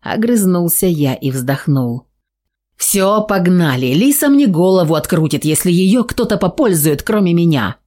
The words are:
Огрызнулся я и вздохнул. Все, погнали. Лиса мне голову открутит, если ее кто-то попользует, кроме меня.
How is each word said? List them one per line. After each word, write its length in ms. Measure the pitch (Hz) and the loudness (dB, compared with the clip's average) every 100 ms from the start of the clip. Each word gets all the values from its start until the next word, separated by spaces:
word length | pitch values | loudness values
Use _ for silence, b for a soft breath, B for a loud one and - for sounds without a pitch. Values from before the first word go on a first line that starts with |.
Огрызнулся 840 | - 208 226 240 190 180 170 - 190 | -6 -4 0 0 0 0 -2 -2 -2
я 260 | 165 143 | 0 -2
и 180 | 123 135 | -2 -4
вздохнул. 760 | 131 127 135 - 139 123 120 _ _ _ _ _ _ _ _ | -4 -4 -4 -2 -2 -2 -8 _ _ _ _ _ _ _ _
Все, 460 | - 202 190 214 | -4 0 0 0
погнали. 720 | 214 196 180 180 165 127 127 | 0 0 2 2 2 0 0
Лиса 360 | 139 262 285 294 | 2 2 2 2
мне 180 | 277 269 | 2 2
голову 480 | 165 180 185 160 160 | 2 2 2 2 0
открутит, 500 | - - 160 147 151 | 0 -2 0 -2 -2
если 260 | 156 180 | 0 0
ее 320 | 175 185 247 | 2 2 2
кто-то 340 | 240 - 233 202 | 0 -2 -2 0
попользует, 680 | 185 - 262 170 151 147 | -2 0 0 2 0 -2
кроме 300 | - 214 185 | -2 0 2
меня. 440 | 170 170 147 101 - | 2 2 0 -2 -8